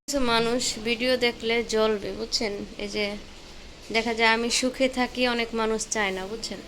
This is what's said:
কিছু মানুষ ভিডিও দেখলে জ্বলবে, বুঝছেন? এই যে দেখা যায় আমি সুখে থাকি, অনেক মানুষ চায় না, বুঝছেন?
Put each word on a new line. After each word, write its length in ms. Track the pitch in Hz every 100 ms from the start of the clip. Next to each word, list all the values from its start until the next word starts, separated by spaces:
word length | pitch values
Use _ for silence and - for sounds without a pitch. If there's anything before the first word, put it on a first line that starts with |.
কিছু 180 | - 277 240
মানুষ 280 | 226 226 247 - 226 220
ভিডিও 260 | 226 254 254
দেখলে 300 | 240 233 226 233 226
জ্বলবে, 360 | 220 220 214 196 214
বুঝছেন? 340 | 220 - 220 202 208 -
এই 60 | 208
যে 100 | 208 202 208 - - - - - - -
দেখা 180 | 214 233 220
যায় 120 | 226 226
আমি 120 | 233 -
সুখে 280 | 254 254 262 254
থাকি, 220 | 247 247 247
অনেক 160 | 233 233 226
মানুষ 200 | 220 220 -
চায় 160 | 220 202 190
না, 60 | 190
বুঝছেন? 280 | 226 - 190